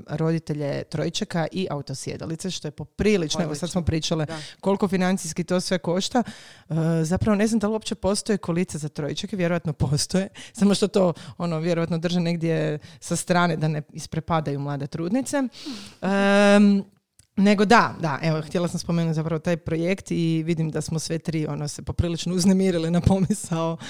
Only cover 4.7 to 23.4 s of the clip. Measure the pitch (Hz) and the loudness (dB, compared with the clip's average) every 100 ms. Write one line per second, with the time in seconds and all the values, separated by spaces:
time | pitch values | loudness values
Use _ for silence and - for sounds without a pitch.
4.7 | 196 196 185 185 190 160 - 165 180 - | 2 2 2 2 0 -2 -6 -2 0 0
5.7 | 185 - 180 - 247 220 - - - - | -2 0 -2 0 0 0 -6 -20 -16 -4
6.7 | 160 165 165 160 190 220 202 220 220 208 | 0 2 2 2 0 2 2 2 2 0
7.7 | 220 - 220 185 202 - 196 - 170 185 | -2 -6 -4 -2 0 0 -2 0 -2 -2
8.7 | 160 147 - 147 156 202 196 170 175 165 | -4 -8 -6 -6 -6 -6 -2 0 0 -2
9.7 | - 131 143 - 185 196 - - - 202 | -2 0 0 0 -2 -2 -8 -10 2 2
10.7 | 196 202 208 180 156 - - 175 156 165 | 4 2 2 2 0 -10 -6 -4 -2 0
11.7 | 165 165 170 175 180 170 170 165 160 156 | 0 0 -2 0 0 0 0 0 0 -2
12.7 | 151 - - - 170 - 175 175 156 156 | -4 -10 -14 -6 -4 0 2 2 0 -2
13.7 | 151 - 156 - 160 - 165 147 143 143 | -2 -6 -12 -8 -8 -2 -2 -2 -4 -4
14.7 | 143 147 160 170 247 247 285 254 - 320 | -6 -6 -6 -4 -2 -2 -2 -4 -6 -12
15.7 | 214 202 - 185 196 196 202 202 202 208 | -12 -14 -6 -2 2 4 6 8 8 6
16.7 | 202 - _ _ _ _ - 196 202 202 | 4 0 _ _ _ _ 2 4 6 6
17.7 | 226 151 - 165 135 165 156 151 185 175 | 6 4 0 -4 -2 0 -2 -2 -2 -2
18.7 | 175 - 170 165 160 156 160 180 170 - | -4 -2 0 0 0 -2 -2 -2 -2 -2
19.7 | 160 170 190 - 170 165 160 160 160 160 | -2 0 -2 -2 0 2 0 0 0 0
20.7 | 151 151 160 - 160 - 160 151 147 147 | -2 -4 -4 -4 -6 -4 -2 -2 -4 -6
21.7 | - - - 170 165 170 185 180 190 190 | -8 -6 -2 -2 -2 -2 2 4 4 4
22.7 | 170 160 175 - 190 185 214 | 2 2 4 4 4 2 -2